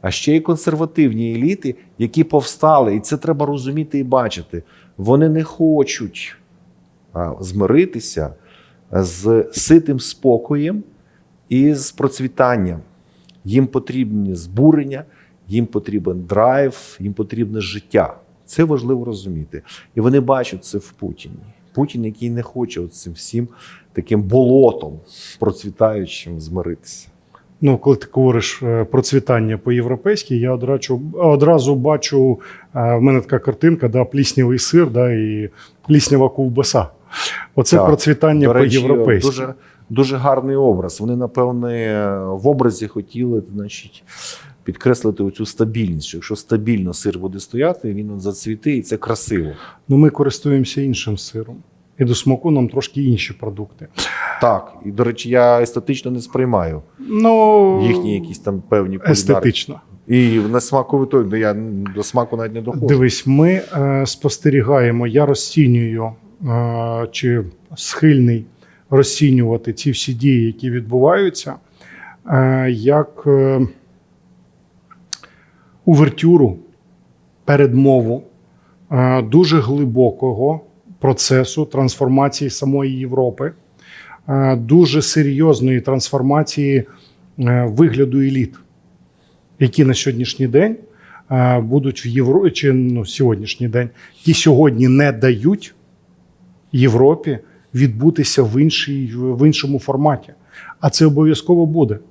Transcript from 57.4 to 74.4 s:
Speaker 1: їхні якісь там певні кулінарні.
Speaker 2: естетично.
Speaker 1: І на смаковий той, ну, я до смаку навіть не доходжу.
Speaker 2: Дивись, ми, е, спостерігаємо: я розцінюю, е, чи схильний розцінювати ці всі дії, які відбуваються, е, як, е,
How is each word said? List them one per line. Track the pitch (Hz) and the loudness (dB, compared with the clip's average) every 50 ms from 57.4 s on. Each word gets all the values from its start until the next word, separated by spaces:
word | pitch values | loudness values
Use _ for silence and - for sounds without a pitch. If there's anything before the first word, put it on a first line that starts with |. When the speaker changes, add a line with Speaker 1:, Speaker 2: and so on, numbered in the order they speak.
| 220 214 214 208 202 190 190 190 190 - | 4 4 6 6 6 4 4 2 2 2
Speaker 1:
їхні | 185 180 - 107 104 | 0 0 0 -2 -4
якісь | 98 85 82 - - | -4 -6 -8 -14 -8
там | - 104 98 95 92 - | -6 -6 -6 -6 -4 0
певні | - 104 98 92 95 95 | 0 0 0 0 -4 -4
кулінарні. | - - | 0 0
Speaker 2:
естетично. | 110 101 92 98 104 95 - 117 107 - - - 143 - _ _ - - _ - | 2 2 2 2 2 2 2 0 0 0 -6 -10 -14 -18 _ _ -20 -20 _ 0
Speaker 1:
І | 120 123 123 120 113 113 | 2 4 4 4 2 2
на | 104 104 117 123 | 0 0 -2 -2
смаковий | 120 - 139 135 127 - 143 139 135 131 | -2 0 0 -2 0 0 0 -2 0 2
той, | - 135 117 98 | 2 0 0 0
ну, | 101 110 | -2 -2
я | 110 107 104 104 110 113 104 98 98 98 95 | 0 -2 -2 -4 -6 -8 -8 -8 -8 -8 -6
до | 104 101 | -6 -8
смаку | - - 127 120 113 - 113 | -4 -2 -4 -2 -2 -4 -8
навіть | 113 110 110 | -8 -8 -10
не | 113 | -10
доходжу. | 110 120 120 139 117 - | -8 -8 -6 -4 0 0
Speaker 2:
Дивись, | 143 131 127 123 - - - 131 | 2 4 2 2 0 -2 -2 0
ми, | 135 143 156 175 185 190 185 - - 156 | 2 4 4 4 2 0 -4 -6 -4 -4
е, | 139 139 139 135 135 | -2 0 0 -2 -2
спостерігаємо: | 120 - - - 143 - - - 156 139 139 110 117 143 135 123 120 117 117 120 120 | -4 -6 -4 -4 -4 -4 0 -2 0 2 2 2 2 2 2 2 2 0 0 -2 0
я | 110 143 147 | 2 2 2
розцінюю, | 143 139 - - - - 160 151 127 120 120 117 113 113 113 113 113 113 _ _ _ _ _ 190 131 | 2 0 -2 -2 -4 2 2 4 4 4 2 0 -2 -4 -6 -6 -8 -10 _ _ _ _ _ -6 -4
е, | 117 120 120 120 117 117 117 117 117 117 117 113 | -2 -2 -2 -2 -4 -4 -6 -6 -4 -6 -6 -8
чи | - - - 127 120 120 101 87 - _ _ _ - | -8 -4 -2 0 0 0 -2 -6 -12 _ _ _ -18
схильний | - - - - - - 156 151 135 123 120 117 113 113 - _ _ _ _ _ _ _ _ | -12 -10 -10 -4 2 4 4 6 6 4 2 2 -2 -4 -10 _ _ _ _ _ _ _ _
розцінювати | 139 135 139 - - - 151 143 131 127 120 113 113 117 113 - 107 | 2 2 4 2 2 0 2 4 4 4 2 2 0 -2 -4 -8 -10
ці | - - 147 | -4 -4 -4
всі | 127 - - - 127 | -4 -4 -6 -8 -6
дії, | 113 123 143 131 120 113 | -2 0 2 2 2 2
які | 113 107 - - 127 | 0 -4 -4 -8 -6
відбуваються, | 120 123 113 107 120 123 127 151 175 196 202 185 - - - 143 131 - _ _ _ _ - - - - - - - _ _ - | -6 -6 -6 -2 0 2 4 4 4 2 0 -2 -2 -6 -12 -12 -14 -14 _ _ _ _ -20 -20 -20 -20 -20 -20 -20 _ _ -2
е, | 165 131 131 131 131 131 131 127 | 0 2 2 2 2 0 0 -2
як, | 123 110 107 131 143 151 151 147 - - - 147 | -2 0 2 2 2 2 0 -2 -8 -6 0 2
е, | 139 135 135 135 135 131 131 120 - _ _ _ _ _ _ _ _ _ _ _ _ _ | 2 4 2 2 2 0 -2 -2 -4 _ _ _ _ _ _ _ _ _ _ _ _ _